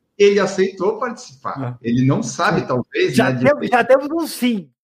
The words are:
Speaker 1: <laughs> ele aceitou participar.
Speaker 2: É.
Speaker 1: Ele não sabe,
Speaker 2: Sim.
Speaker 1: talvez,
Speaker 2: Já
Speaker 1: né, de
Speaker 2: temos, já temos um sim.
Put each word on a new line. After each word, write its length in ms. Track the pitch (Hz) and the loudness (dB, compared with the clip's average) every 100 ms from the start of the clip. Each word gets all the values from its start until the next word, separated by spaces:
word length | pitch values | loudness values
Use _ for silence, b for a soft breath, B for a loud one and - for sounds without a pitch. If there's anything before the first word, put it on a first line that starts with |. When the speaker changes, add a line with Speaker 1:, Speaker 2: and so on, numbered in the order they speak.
| _ | _
Speaker 1:
<laughs> 120 | - | 2
ele 220 | 202 202 | 4 4
aceitou 580 | 190 - 190 - 180 214 | 0 0 -2 0 -4 -2
participar. 800 | 254 233 - 131 101 92 123 123 | -6 -10 -18 -14 -10 -8 -8 -8
Speaker 2:
É. 60 | 113 | -2
Speaker 1:
Ele 140 | 120 131 | 2 2
não 180 | 160 | 2
sabe, 380 | - - 180 165 | -2 -2 -2 0
Speaker 2:
Sim. 60 | 127 | -2
Speaker 1:
talvez, 460 | 127 - 156 180 139 | -4 -4 -2 0 2
Speaker 2:
Já 100 | 208 | 0
Speaker 1:
né, 80 | |
de 120 | 127 127 | 2 2
Speaker 2:
temos, 220 | 285 - | 0 0
já 140 | 240 | 0
temos 240 | 233 269 285 | 4 2 2
um 140 | 320 294 | -4 -6
sim. 440 | - 247 220 147 _ | -4 -2 -2 -6 _